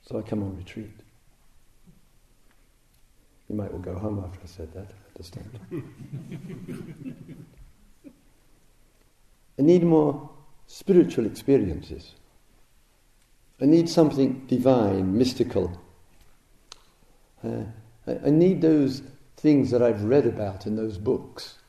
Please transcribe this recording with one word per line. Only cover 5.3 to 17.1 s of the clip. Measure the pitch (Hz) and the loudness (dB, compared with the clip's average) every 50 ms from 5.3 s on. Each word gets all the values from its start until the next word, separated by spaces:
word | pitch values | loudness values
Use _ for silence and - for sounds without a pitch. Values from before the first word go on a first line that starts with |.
| - - 92 101 - 113 - - - 160 - - - - - - - - - - - - - - - - - - - - - - - - - 262 - - - - - - - - _ - | -18 -18 -18 -16 -18 -18 -18 -14 -12 -12 -12 -14 -18 -20 -18 -16 -14 -14 -14 -14 -16 -16 -14 -16 -16 -16 -14 -14 -14 -14 -14 -16 -16 -16 -16 -16 -16 -18 -20 -20 -20 -20 -20 -20 _ -20
<laughs> | - - - _ _ _ - _ _ 277 _ _ _ _ _ _ _ _ _ _ _ _ _ _ _ _ _ _ _ _ _ _ _ _ _ _ _ _ _ - | -20 -20 -20 _ _ _ -20 _ _ -20 _ _ _ _ _ _ _ _ _ _ _ _ _ _ _ _ _ _ _ _ _ _ _ _ _ _ _ _ _ 0
I | |
need | 135 156 180 180 170 | 4 4 6 6 6
more | 170 165 156 151 151 143 - - - - - - - - - - | 4 4 4 4 2 0 -4 -10 -16 -20 -20 -20 -20 -20 -20 -20
spiritual | _ - - - - 190 180 151 - - - 117 | _ -20 -16 -2 4 6 6 6 4 2 -4 -4
experiences. | 101 107 - - - 139 127 107 92 78 - - - - - - - - _ _ _ _ _ _ _ _ _ _ _ _ _ _ _ _ _ _ _ _ _ _ _ _ _ _ _ _ _ | -4 -6 -8 0 2 2 2 2 0 -6 -8 -10 -12 -16 -16 -16 -20 -20 _ _ _ _ _ _ _ _ _ _ _ _ _ _ _ _ _ _ _ _ _ _ _ _ _ _ _ _ _
I | 127 | 2
need | 139 156 170 165 165 | 4 6 6 4 4
something | - - 160 151 131 127 135 127 127 - - - | 4 4 4 4 4 2 0 0 0 -4 -4 -2
divine, | 127 120 104 131 131 123 110 101 98 95 95 92 95 110 | -2 2 4 4 4 6 4 2 2 0 0 0 2 2
mystical. | 127 127 - - 120 - - 110 90 87 90 - - - - _ - _ _ - - - - _ _ _ _ _ _ _ - _ _ _ _ _ _ _ | 2 0 2 -2 -2 -2 0 -2 -2 -2 -6 -10 -16 -20 -20 _ -20 _ _ -20 -20 -20 -20 _ _ _ _ _ _ _ -20 _ _ _ _ _ _ _